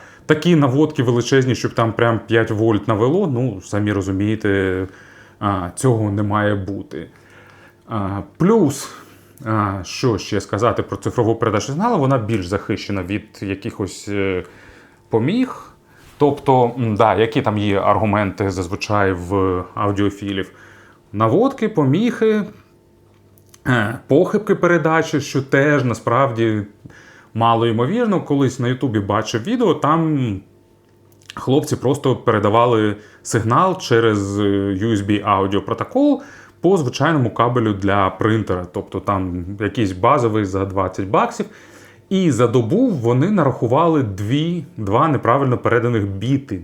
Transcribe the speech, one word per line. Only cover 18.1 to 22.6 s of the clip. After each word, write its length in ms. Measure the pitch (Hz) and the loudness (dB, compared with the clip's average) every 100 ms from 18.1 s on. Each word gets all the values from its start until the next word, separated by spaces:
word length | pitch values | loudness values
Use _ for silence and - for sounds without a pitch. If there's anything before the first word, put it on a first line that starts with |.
| 104 98 85 98 | 0 0 -2 -2
зазвичай 640 | 95 87 98 - 104 95 | -2 -6 -6 -2 0 0
в 520 | 87 87 98 95 90 90 | -2 -2 0 0 -2 -6
аудіофілів? 760 | - 104 98 101 98 101 95 92 - - - - _ _ | -4 -2 0 -2 -2 -6 -6 -6 -12 -20 -20 -20 _ _
Наводки, 560 | 101 110 151 262 - 214 | 0 2 4 2 0 -2
поміхи, 760 | 214 135 156 233 - 220 214 196 - | 0 2 2 0 0 0 0 -2 -12